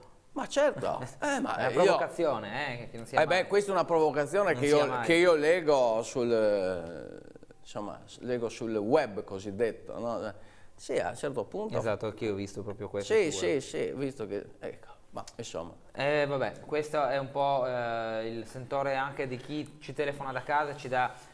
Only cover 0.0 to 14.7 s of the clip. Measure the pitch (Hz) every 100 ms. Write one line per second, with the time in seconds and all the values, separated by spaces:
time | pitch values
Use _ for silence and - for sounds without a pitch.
0 | - - _ - 247 - 285 - 95 -
1 | 127 - 294 277 - - 127 156 226 165
2 | - - 165 120 104 117 147 120 113 117
3 | 113 139 156 180 180 196 202 185 156 165
4 | 156 139 143 180 202 139 143 147 143 127
5 | 117 170 180 160 147 180 156 143 123 110
6 | 117 135 120 117 107 104 92 90 85 82
7 | 53 50 - - - - - - 104 67
8 | - - 117 123 117 107 113 110 104 147
9 | 135 101 - 95 104 98 113 - - -
10 | 117 110 104 - - - - - - -
11 | 87 - 147 131 98 185 214 - 113 101
12 | 113 - 113 98 98 - 98 101 101 101
13 | 98 220 175 - 175 151 131 156 127 120
14 | 139 131 104 101 - - -